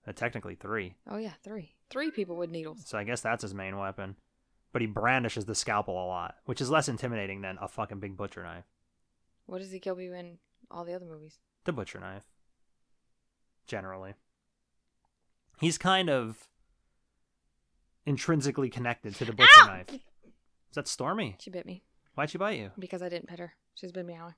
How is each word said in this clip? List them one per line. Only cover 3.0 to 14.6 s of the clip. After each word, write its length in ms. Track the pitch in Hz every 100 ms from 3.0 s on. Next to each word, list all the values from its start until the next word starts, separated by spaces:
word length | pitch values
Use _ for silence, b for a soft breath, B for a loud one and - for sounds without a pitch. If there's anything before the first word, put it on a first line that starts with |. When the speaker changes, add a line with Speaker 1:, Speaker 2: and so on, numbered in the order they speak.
Speaker 1:
guess 160 | 104 120
that's 220 | 113 117
his 120 | 104
main 240 | 98 95 98
weapon. 380 | 98 98 98 98 _ _ _ _ _
But 80 | 131
he 40 | 113
brandishes 580 | 104 113 131 120 117 104
the 80 |
scalpel 400 | 107 - 107 104
a 120 | 92 90
lot, 280 | 90 87 -
which 160 | - 123
is 100 | 127
less 180 | 156 147
intimidating 520 | 117 127 113 98 98
than 160 | 98 92
a 60 | 95
fucking 320 | - 104 98
big 160 | 98 95
butcher 260 | 101 -
knife. 220 | 87 85 - _ _ _ _ _ _ _ -
Speaker 2:
What 120 | 185
does 100 | 190
he 80 | 185
kill 180 | 190 180
people 200 | 185 180
in 220 | 175 170 _ _ -
all 140 | 170
the 100 | 175
other 120 | 180 175
movies? 320 | 156 156 - _ _
Speaker 1:
The 80 | -
butcher 280 | 143 95 101
knife. 240 | 92 98 - _ _ _ _ _ _ _ _ _ _ _ _ _ -
Generally. 480 | 107 95 95 95 98 _ _ _ _